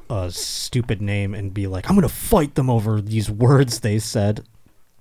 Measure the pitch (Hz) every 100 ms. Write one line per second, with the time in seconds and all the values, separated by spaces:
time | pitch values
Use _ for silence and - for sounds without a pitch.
0 | - 107 90 85 - - - 127 117 104
1 | 101 101 101 107 98 98 98 92 - 202
2 | 160 - - 208 147 156 131 117 107 107
3 | 101 110 101 104 123 139 135 117 110 107
4 | - 110 101 107 - _ - _ _ _